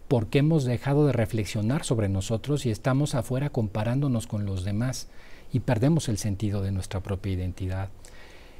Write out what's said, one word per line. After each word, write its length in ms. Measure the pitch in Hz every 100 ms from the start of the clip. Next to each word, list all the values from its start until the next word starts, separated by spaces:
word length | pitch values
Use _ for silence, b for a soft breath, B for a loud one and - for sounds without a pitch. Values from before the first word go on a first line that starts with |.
| -
porque 300 | 120 101 139
hemos 260 | 151 160
dejado 420 | 123 120 135 143 147
de 60 |
reflexionar 720 | 117 107 113 101 110 107 143
sobre 240 | - 113 101
nosotros 560 | 95 - 113 131 147
y 60 | 127
estamos 440 | 104 131 131 147
afuera 360 | 135 - 127 143
comparándonos 760 | - 107 107 113 127 143 120 -
con 200 | 107 101
los 180 | 95
demás 440 | 95 101 131 - - B B B B
y 80 | 120
perdemos 480 | - 107 131 160 -
el 80 | 104
sentido 460 | 107 95 104 101
de 100 | 98
nuestra 280 | 95 - 98
propia 300 | - 95 98
identidad. 560 | 90 90 - 92 92 95 - B B B B B B